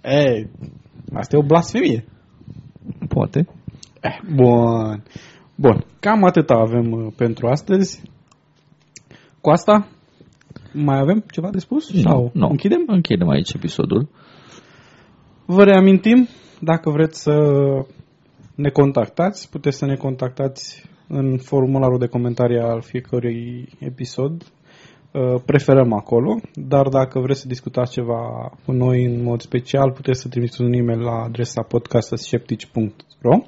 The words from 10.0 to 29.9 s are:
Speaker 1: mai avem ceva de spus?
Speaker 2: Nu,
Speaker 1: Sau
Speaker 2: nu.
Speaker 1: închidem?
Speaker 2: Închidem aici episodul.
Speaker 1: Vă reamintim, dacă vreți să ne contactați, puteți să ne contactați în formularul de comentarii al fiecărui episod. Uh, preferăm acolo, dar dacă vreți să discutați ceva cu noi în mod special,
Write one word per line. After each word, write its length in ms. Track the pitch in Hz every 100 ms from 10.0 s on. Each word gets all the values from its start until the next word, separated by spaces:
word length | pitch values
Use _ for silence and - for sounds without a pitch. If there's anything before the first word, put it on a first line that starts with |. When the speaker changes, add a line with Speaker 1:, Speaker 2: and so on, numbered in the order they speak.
| _ _ _ _ _ - -
Speaker 1:
mai 260 | 147 147 135
avem 240 | 139 214 -
ceva 180 | - 180
de 100 | 190
spus? 320 | - 285 -
Speaker 2:
Nu, 60 | 185
Speaker 1:
Sau 300 | 165 139 120
Speaker 2:
nu. 140 | 147 -
Speaker 1:
închidem? 340 | 151 202 349 311
Speaker 2:
Închidem 420 | 196 165 98 85
aici 240 | 69 -
episodul. 540 | - 82 - - 104 147 _ - - - - _ _ _ _ _ _ _ _ -
Speaker 1:
Vă 180 | 180
reamintim, 640 | 196 190 190 190 220 247 240 - - -
dacă 300 | 160 165 165
vreți 320 | 151 160 -
să 120 | - 147 147 139 139 135 135 - _ _ _ _ - -
ne 140 | 143
contactați, 800 | 147 139 131 107 - 180 202 -
puteți 280 | 147 143 135
să 80 | 139
ne 100 | 135
contactați 880 | 139 131 127 131 139 135 - - - _ _
în 300 | 147 135 131
formularul 600 | - 139 131 135 131 127
de 80 | 120
comentarii 520 | 123 123 120 123 120
al 220 | 117 113
fiecărui 880 | - 127 131 123 120 117 120 123 123 -
episod. 640 | 135 127 127 - 139 170 - _ _ - - _ _
Uh, 300 | 143 127 123 -
preferăm 480 | 143 - 135 123
acolo, 460 | 104 - 117 127 233 -
dar 340 | - 139 139 135
dacă 320 | 135 131 131
vreți 200 | 127 135
să 60 | 131
discutați 440 | 123 - 127 123
ceva 600 | - 120 117 117 117 120 - -
cu 60 |
noi 320 | 127 127 127 123
în 180 | 120
mod 180 | 120 117
special, 500 | - 123 127 139 139